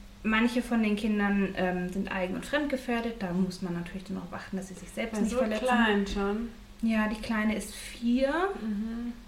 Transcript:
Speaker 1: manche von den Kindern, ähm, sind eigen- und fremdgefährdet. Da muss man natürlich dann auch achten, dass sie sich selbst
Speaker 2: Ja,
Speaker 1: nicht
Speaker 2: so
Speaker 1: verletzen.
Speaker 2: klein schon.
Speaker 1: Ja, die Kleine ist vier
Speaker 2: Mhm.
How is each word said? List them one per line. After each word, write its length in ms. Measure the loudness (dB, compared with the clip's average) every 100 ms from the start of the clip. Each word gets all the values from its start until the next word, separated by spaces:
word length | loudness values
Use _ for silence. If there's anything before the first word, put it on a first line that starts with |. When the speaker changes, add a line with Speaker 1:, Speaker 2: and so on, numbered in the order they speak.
| -18 -6
Speaker 1:
manche 400 | 0 4 4 2
von 200 | 2 2
den 140 | 4 2
Kindern, 580 | 2 4 4 4 2 2
ähm, 360 | 2 2 -2
sind 180 | -2 -2
eigen- 240 | -2 -2
und 120 | -4 -2
fremdgefährdet. 720 | 0 0 -2 -2 -2 -2 -4
Da 120 | -2
muss 280 | 0 0 -2
man 120 | -4
natürlich 300 | -4 -6 -8
dann 140 | -8 -8
auch 140 | -8
achten, 220 | -10 -8 -8
dass 120 | -8
sie 60 |
sich 140 | -12 -12
selbst 260 | -6 -4 0
Speaker 2:
Ja, 40 |
Speaker 1:
nicht 100 | 0
Speaker 2:
so 60 | 2
Speaker 1:
verletzen. 260 | 2 2 2
Speaker 2:
klein 400 | 4 6 4 2
schon. 420 | 0 0 -2 -4 -10 -16 -4
Speaker 1:
Ja, 260 | 0 2 2
die 120 | -2
Kleine 340 | -2 0 2 0
ist 180 | -4
vier 540 | -10 -12 -2 2 4 4 2 0 0
Speaker 2:
Mhm. 500 | -2 -2 -4 -4 -6 -8